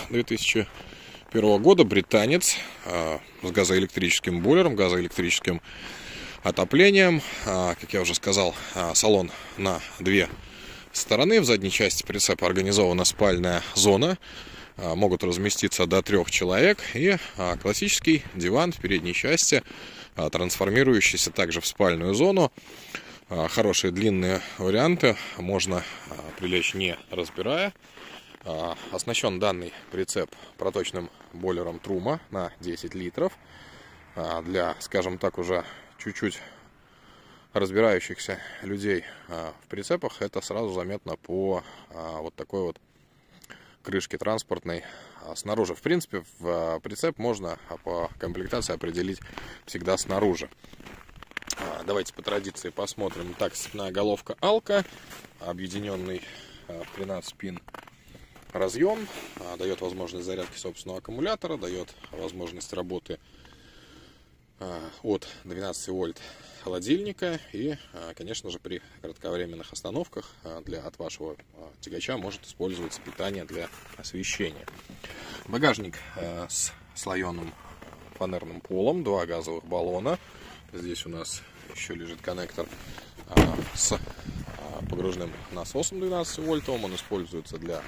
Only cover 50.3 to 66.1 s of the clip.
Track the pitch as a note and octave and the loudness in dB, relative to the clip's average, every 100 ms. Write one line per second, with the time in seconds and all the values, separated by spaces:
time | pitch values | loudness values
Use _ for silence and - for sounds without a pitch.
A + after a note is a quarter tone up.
50.3 | E2+ - - - - - - - - - | 2 -4 -14 -20 -20 -18 -20 -20 -20 -16
51.3 | - - - F2 D#2 F2 G2+ F2+ - - | -14 -10 -8 -6 -6 -2 -2 -2 -6 -2
52.3 | G2+ G2 - F2+ F#2 G2+ - G2 - F2 | -2 -4 -8 -8 -4 -6 -2 -4 -4 -8
53.3 | E2+ G2 - - G#2 G2 F#2 G#2 G2+ - | -4 -4 -4 -8 -6 -4 0 2 0 -4
54.3 | - F#3+ A3 - G3+ F#3 - - - - | -2 2 2 4 2 0 -8 -18 -18 -18
55.3 | - F2 F2+ F#2 G2 G#2 F#2+ F#2 F2+ - | -12 -8 -6 -6 -6 -4 -4 -6 -8 -10
56.3 | - - - - E2+ E2 - G2 F#2 - | -18 -20 -20 -14 -12 -12 -10 -6 -6 -8
57.3 | - F#2+ F2 - - - - - - - | -10 -10 -10 -14 -18 -18 -20 -20 -20 -20
58.3 | - - - F#2+ A#2+ F3+ A3 G#3 - - | -20 -8 -2 0 2 2 2 -4 -10 -14
59.3 | - F2+ F2 F#2 F#2 F#2 F#2 F2 F2+ F2+ | -14 -12 -6 -4 -2 -4 -6 -8 -8 -6
60.3 | F#2+ F2 - F#2 E2+ - F#2 - A#2 F3+ | -6 -6 -8 -10 -10 -10 -10 -8 -4 -2
61.3 | A3 F3 D3 F#2 F2+ E2+ - - D#2+ F2+ | -2 -4 -6 -6 -6 -8 -14 -16 -10 -8
62.3 | F2+ F2 F2 - F#2 F2+ F2+ - E2+ _ | -8 -10 -10 -10 -6 -6 -6 -8 -12 _
63.3 | - - - - - - - - - _ | -20 -20 -20 -20 -20 -20 -20 -20 -20 _
64.3 | _ _ - F#2+ E2+ D#2 - A2+ G2 - | _ _ -14 -10 -10 -12 -8 -2 -2 -2
65.3 | - F#2 F2 G2 F2 - F#2 F2 | -16 -12 -8 -6 -8 -6 -4 -4